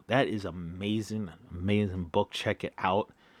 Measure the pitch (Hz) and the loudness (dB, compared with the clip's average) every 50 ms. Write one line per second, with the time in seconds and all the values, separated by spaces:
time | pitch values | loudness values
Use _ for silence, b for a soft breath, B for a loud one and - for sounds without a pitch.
0 | - - 110 131 135 85 104 107 98 92 82 92 87 82 87 92 98 104 107 110 | -4 0 2 2 2 2 0 -2 -4 -6 -6 -6 -8 -8 -8 -4 -2 -2 0 0
1 | 107 - 107 110 107 87 80 - - - 85 87 87 101 104 104 107 98 87 90 | -2 -2 -4 -4 -4 -6 -8 -14 -16 -12 -8 -2 0 2 4 4 4 2 0 -2
2 | 90 82 - 101 101 - - - - 110 101 - - - - - - 95 92 104 | -4 0 2 2 2 2 0 -4 -2 -2 -2 -2 -2 -8 -6 -2 2 2 4 4
3 | - - - b b b b b | 2 0 -4 b b b b b